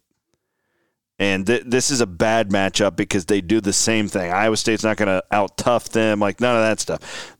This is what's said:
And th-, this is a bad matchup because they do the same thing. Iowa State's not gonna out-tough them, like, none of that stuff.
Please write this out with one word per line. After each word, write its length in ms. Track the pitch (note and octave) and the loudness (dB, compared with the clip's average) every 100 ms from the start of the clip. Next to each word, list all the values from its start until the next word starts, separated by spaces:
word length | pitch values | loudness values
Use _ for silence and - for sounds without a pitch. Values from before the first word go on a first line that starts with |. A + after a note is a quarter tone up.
| _ _ _ _ _ _ _ _ _ _ _ - | _ _ _ _ _ _ _ _ _ _ _ -4
And 260 | G2 F#2+ G2 | -2 0 0
th-, 180 | A#2+ B2 | 0 0
this 260 | B2+ B2 | -2 0
is 80 | C3 | 0
a 80 | A2 | -2
bad 440 | E2+ A2 A2+ G#2 | 0 0 2 0
matchup 440 | G2 F#2+ - G2+ E2+ | 0 0 2 0 0
because 300 | - G2+ - | -2 -2 0
they 160 | G2+ | 0
do 180 | F2 A2 | 2 0
the 140 | G2+ | 0
same 340 | - - A2 G#2 | 0 0 0 0
thing. 240 | G2 F2 | -2 -2
Iowa 240 | F#2 A2 G#2+ | 0 0 0
State's 300 | - G#2+ A2 | 0 0 0
not 100 | G#2+ | 0
gonna 280 | G#2 F#2 - | 0 0 0
out-tough 600 | G#2 G2 - B2+ A#2 - | -2 -2 -2 0 0 0
them, 320 | A2+ A2 G#2 | 0 0 2
like, 180 | G#2 F2+ | 0 0
none 160 | B2 A#2 | 0 2
of 60 | |
that 180 | A2 G#2 | 2 0
stuff. 560 | - - - - - - | -4 -8 -10 -16 -16 -4